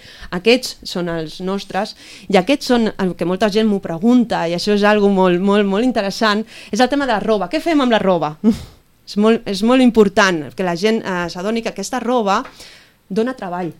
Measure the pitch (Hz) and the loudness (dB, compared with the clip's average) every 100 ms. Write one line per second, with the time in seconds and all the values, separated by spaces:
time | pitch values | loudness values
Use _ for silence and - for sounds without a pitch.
0 | - - - 180 214 247 - - - 185 | -10 -20 -10 -2 2 2 0 -14 -10 -6
1 | 175 165 156 - 185 196 - 185 208 - | -6 -6 -8 -8 -6 -6 -6 -8 -8 -10
2 | - - - 196 262 285 - 247 220 - | -20 -20 0 0 2 0 2 0 0 -2
3 | 190 175 175 185 220 202 220 196 190 165 | -4 -2 -4 0 0 0 0 0 -4 -2
4 | 220 247 233 175 170 170 208 208 208 214 | 2 4 2 -2 -2 -4 0 2 2 4
5 | 202 196 185 175 196 202 202 196 254 240 | 2 4 2 2 2 2 2 0 0 0
6 | 196 - 220 208 214 - - 208 254 285 | -4 0 0 0 -4 -12 -8 0 0 2
7 | 277 214 196 214 175 311 330 302 254 220 | 0 -2 0 0 0 -4 0 2 2 2
8 | 190 175 147 151 214 208 - - _ _ | 2 0 0 0 0 0 -4 -20 _ _
9 | - 202 214 226 - 196 220 262 247 226 | -10 0 2 2 0 -2 2 4 4 6
10 | 202 208 196 170 135 - 185 170 208 226 | 4 4 2 2 -6 -6 -4 -2 0 0
11 | - 180 175 175 190 233 226 - 196 254 | -2 -6 -6 -6 -4 -4 -6 -8 -8 -6
12 | 233 254 202 202 262 - - - _ _ | -2 -2 0 -2 -4 -14 -20 -20 _ _
13 | - 196 226 254 190 175 175 - | -10 -4 -4 -4 -8 -6 -8 -10